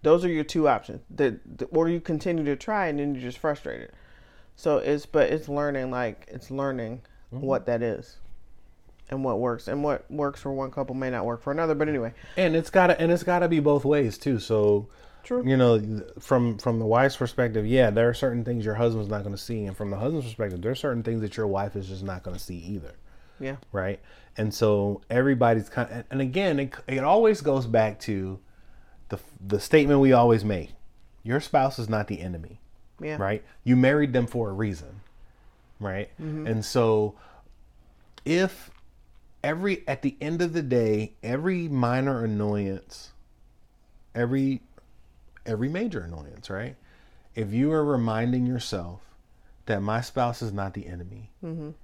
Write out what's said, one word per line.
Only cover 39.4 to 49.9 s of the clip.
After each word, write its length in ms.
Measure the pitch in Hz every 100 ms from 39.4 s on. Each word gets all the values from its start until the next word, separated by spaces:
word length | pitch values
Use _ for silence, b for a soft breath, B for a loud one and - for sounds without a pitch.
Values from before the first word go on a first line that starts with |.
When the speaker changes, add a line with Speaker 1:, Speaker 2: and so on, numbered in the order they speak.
| 135
Speaker 2:
every, 400 | 160 196 180 -
at 160 | 139
the 140 | 139 -
end 220 | 147 170
of 100 | 175
the 100 | 170
day, 500 | 143 123 113 107 107 -
every 460 | 110 131 165 185 170
minor 560 | 139 120 123 135 127
annoyance, 880 | 113 104 104 104 98 95 - - - - - _ - _ - _ _ - -
every, 460 | 117 120 135 135 131 - - _ - - - - - -
every 220 | 107 127
major 320 | 170 233 143
annoyance, 500 | 85 82 73 - -
right? 240 | 98 123 135 b b b b b -
If 160 | 107
you 180 | 110 143
are 120 | 156
reminding 600 | 147 135 113 110 117 127 123
yourself 560 | 123 - 98 85 92 - - _ _ - - -
that 140 | 107
my 180 | 101